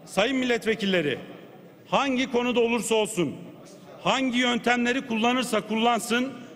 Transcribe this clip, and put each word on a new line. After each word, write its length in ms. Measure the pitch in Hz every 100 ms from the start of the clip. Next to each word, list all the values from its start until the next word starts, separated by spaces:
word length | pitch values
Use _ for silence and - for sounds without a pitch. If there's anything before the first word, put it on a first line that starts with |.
Sayın 320 | - - 226 262
milletvekilleri, 800 | 254 233 208 220 202 185 147 110 - - - - - - -
hangi 460 | 202 277 254 254
konuda 280 | 240 247 240
olursa 340 | 233 240 -
olsun, 420 | 220 214 - 147 - - - - - - -
hangi 360 | - 247 262 240
yöntemleri 680 | 247 240 233 240 240 262 262
kullanırsa 540 | 220 240 254 240 214
kullansın 720 | 202 220 233 233 - 233 262 - -